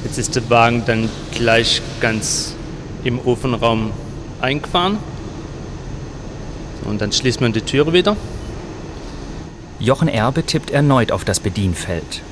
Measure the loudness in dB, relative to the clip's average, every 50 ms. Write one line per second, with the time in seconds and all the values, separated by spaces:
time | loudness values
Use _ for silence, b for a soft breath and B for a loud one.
0 | -6 -4 -4 -2 -2 0 0 -2 2 6 6 8 8 6 6 2 2 2 2 2
1 | 2 0 -2 -6 -8 -6 -4 0 4 6 6 6 6 4 2 0 -2 -6 -4 0
2 | 0 2 2 0 0 -2 -2 -2 -4 -6 -8 -10 -10 -10 -10 -10 -10 -12 -10 -4
3 | -2 -2 -2 2 2 2 2 2 2 0 0 2 4 2 4 2 0 -2 -4 -6
4 | -10 -10 -10 -10 -12 -12 -6 -2 -2 0 0 -2 -4 0 0 2 2 2 0 -2
5 | -4 -8 -10 -10 -10 -10 -10 -10 -10 -10 -10 -10 -10 -10 -10 -10 -10 -10 -8 -8
6 | -10 -10 -12 -12 -12 -10 -10 -10 -10 -10 -10 -10 -10 -10 -10 -8 -4 -4 -2 -2
7 | 0 0 0 2 2 2 2 4 2 2 2 2 0 2 4 4 4 6 6 4
8 | 4 4 0 0 -4 -8 -8 -8 -8 -10 -10 -10 -10 -12 -12 -12 -12 -12 -12 -12
9 | -12 -12 -12 -12 -10 -10 -10 -10 -12 -12 -14 -16 -16 -16 -8 -2 2 2 4 4
10 | 4 2 4 4 2 2 2 0 -2 0 -2 -2 -2 2 2 4 6 6 6 6
11 | 6 4 2 0 0 0 -2 0 0 -2 0 2 0 2 0 0 -2 -2 -4 -4
12 | -4 -6 -10 -12 -12 -14